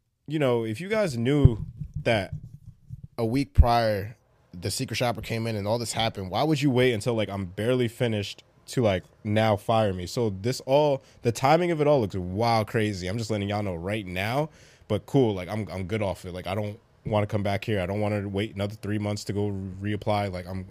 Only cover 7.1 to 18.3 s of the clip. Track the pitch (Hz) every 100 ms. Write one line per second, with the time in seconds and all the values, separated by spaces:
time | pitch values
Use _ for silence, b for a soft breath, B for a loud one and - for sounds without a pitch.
7.1 | 113 98 98 92 95 113 127 120 - 120
8.1 | 107 101 - - _ - - 110 92 -
9.1 | _ 107 107 110 101 - 113 107 92 90
10.1 | - 113 95 110 135 - 139 151 135 b
11.1 | b 120 - 135 160 180 156 143 147 101
12.1 | 98 90 95 117 113 107 117 107 95 90
13.1 | 113 107 107 101 104 101 85 90 110 92
14.1 | 90 104 135 156 b b b - 101 -
15.1 | 139 117 98 90 107 101 92 87 107 98
16.1 | 85 92 90 85 101 104 104 _ _ -
17.1 | 104 104 104 101 98 - 104 90 104 104
18.1 | 104 101